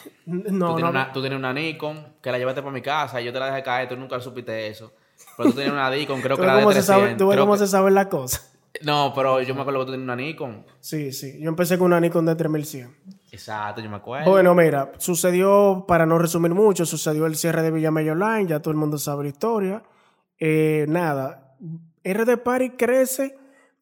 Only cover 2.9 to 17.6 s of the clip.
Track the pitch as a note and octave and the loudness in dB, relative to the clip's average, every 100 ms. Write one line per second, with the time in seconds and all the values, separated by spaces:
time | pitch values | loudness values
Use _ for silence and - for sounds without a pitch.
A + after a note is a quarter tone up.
2.9 | D3+ C3+ B2+ A#2+ C3 C3+ C3+ B2+ B2+ B2+ | -4 -4 -6 -6 -6 -6 -6 -4 -4 -4
3.9 | B2+ C3 B2+ B2 A#2+ A2+ A2 G#2+ G#2+ A2 | -8 -8 -10 -8 -12 -10 -8 -8 -12 -20
4.9 | _ _ _ - - D4+ B2+ C#3 C#3+ C3 | _ _ _ -18 0 0 2 -2 0 0
5.9 | C3+ D3 C3+ B2+ C#3 F#3 - G#3+ G3 G3 | 0 -2 -4 -2 0 4 4 6 4 4
6.9 | G3 G3+ G3 F#3+ G3+ G3+ G3+ G3+ F#3+ F#3+ | 6 4 4 4 4 4 4 2 2 4
7.9 | G3 G3 E3 B2+ - - _ _ - D3 | 4 2 -2 -4 -8 -10 _ _ -8 -2
8.9 | D3 C#3 C3+ C3 C3 B2+ C3 C3+ C3+ C3 | 0 0 0 2 2 0 -4 -4 -4 -4
9.9 | C3 B2+ B2 C#3+ D#3 C#3 G#2+ - _ - | -6 -6 -6 -8 -8 -10 -12 -20 _ -10
10.9 | D#3 C#3+ B2+ C3+ D3 D#3+ D#3+ E3+ F3+ F3+ | -8 -8 -10 -12 -8 -4 -2 0 4 4
11.9 | F3 E3+ F3 E3 D#3+ D#3 D#3 D3 C#3 A#2+ | 4 4 2 2 0 0 -2 -6 -12 -16
12.9 | _ - - _ G#2 - G#2+ G#2 A2 G#2+ | _ -20 -20 _ -20 -12 -8 -8 -8 -10
13.9 | G#2 A2+ C3 E3 F#3+ F3+ F3 E3 C#3+ C3+ | -12 -10 -2 4 6 6 6 4 2 -4
14.9 | - - E3+ F#3 F3+ G3 G3+ G3+ F#3+ F#3 | -6 -4 0 2 2 4 6 4 2 2
15.9 | E3+ D#3+ E3 E3+ E3+ E3+ F3+ G#3+ F3+ E3 | 2 4 4 2 0 0 4 4 4 0
16.9 | D#3 D#3+ D3+ D#3+ D#3 E3+ D#3+ | -2 -4 -2 -2 -2 -2 0